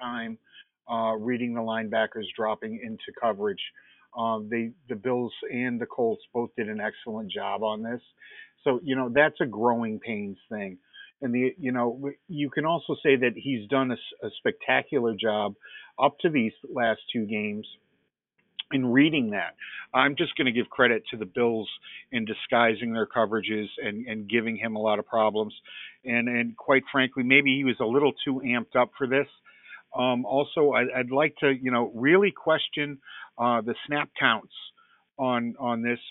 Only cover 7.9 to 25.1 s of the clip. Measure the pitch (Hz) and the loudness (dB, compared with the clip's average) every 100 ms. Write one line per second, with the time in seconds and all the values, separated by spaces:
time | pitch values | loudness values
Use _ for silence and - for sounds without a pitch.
7.9 | 120 - _ - - - _ 147 127 160 | -8 -10 _ -20 -20 -20 _ 0 0 0
8.9 | 131 127 127 151 - 151 104 120 117 113 | -2 2 4 4 2 -4 0 2 2 0
9.9 | 110 - 104 101 92 - 107 98 90 _ | -4 -6 -6 -6 -10 -10 -10 -8 -12 _
10.9 | - - - 131 123 127 127 131 127 120 | -20 -20 -8 -2 0 0 0 -2 0 0
11.9 | 127 143 143 - 147 143 156 156 170 - | -2 -8 -10 -10 -6 -4 -2 0 -2 -2
12.9 | 143 156 131 123 107 135 120 104 135 127 | 0 4 6 4 0 -4 -6 0 0 0
13.9 | 117 - - 107 - 123 - - 131 - | -2 -8 -10 -10 -4 -4 -2 0 0 2
14.9 | 139 117 101 113 107 101 101 - - - | 0 0 0 0 0 -2 -6 -16 -20 -14
15.9 | - 139 - 175 151 110 - - 131 117 | 0 0 2 0 2 0 -2 -8 0 0
16.9 | 107 - 120 107 107 107 104 107 - _ | 0 -4 -4 -4 -4 -4 -6 -12 -18 _
17.9 | _ _ _ _ _ _ - - 135 127 | _ _ _ _ _ _ -16 -4 -2 4
18.9 | 127 156 151 113 101 85 - - - - | 6 6 4 0 -2 -4 -8 -16 -16 -2
19.9 | 127 139 139 123 - 131 117 110 - 123 | 2 2 2 -2 0 0 0 0 4 4
20.9 | 113 - 113 95 - 117 113 101 - - | 4 -2 -8 -6 0 2 0 -4 -12 -16
21.9 | - - 120 110 107 - 120 117 107 120 | -20 -8 -4 -4 -6 0 4 4 2 -2
22.9 | 113 104 123 107 110 110 107 104 - 107 | -2 0 0 0 0 -2 -4 -4 -6 -6
23.9 | 107 123 110 101 117 113 107 113 110 110 | -6 -8 -8 -2 0 0 -4 -4 -2 0
24.9 | 104 - | 0 0